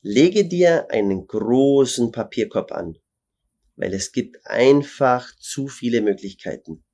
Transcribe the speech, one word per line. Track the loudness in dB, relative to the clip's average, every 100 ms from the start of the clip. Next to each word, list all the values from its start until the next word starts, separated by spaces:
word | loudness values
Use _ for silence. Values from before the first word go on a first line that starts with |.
lege | 0 4 4 4 0
dir | 2 4 4 0
einen | -2 -2 -2 -4
großen | -6 0 2 4 4 2 0 -4
Papierkorb | -4 -8 -4 -4 -4 -6
an, | -10 -10 -12 _ _ _ _ _ _ _ _
weil | -8
es | -6 -8
gibt | -8 -8 -12 -8
einfach | 2 4 4 0 -2 0 0 -4 _
zu | -14 -10 -10
viele | -8 -4 0
Möglichkeiten. | 0 -2 -8 -14 -14 -14 -14 -20 _